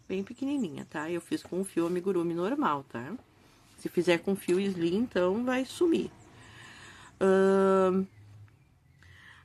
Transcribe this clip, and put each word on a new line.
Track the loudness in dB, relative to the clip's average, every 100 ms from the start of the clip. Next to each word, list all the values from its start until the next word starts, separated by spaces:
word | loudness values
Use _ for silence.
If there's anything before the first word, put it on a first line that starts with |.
| -8
Bem | -8
pequenininha, | -8 -8 -6 -4 -4 -6 -10
tá? | -8 -6
Eu | -6
fiz | -4 -8
com | -6 -6
um |
fio | -4 -2 0
amigurumi | 0 -2 0 0
normal, | -2 -2 0 0 -2
tá? | -4 -10 -10 -12 -14 _ _ _ _ -12
Se | -6
fizer | -2 2 2
com | 2 -4
fio | 0 0
slim, | 0 -2 -2 0
então | -2 0 0 0
vai | -2 -2
sumir. | -4 0 0 2 -2 -10 -20 -20 -20 -20 -20 -20 -20 -20 -16 -2
Ahn, | 4 6 6 6 4 4 4 2 -2 -8 -20 -20 -20 _ _ _ _ _ -20 -20 -20 -20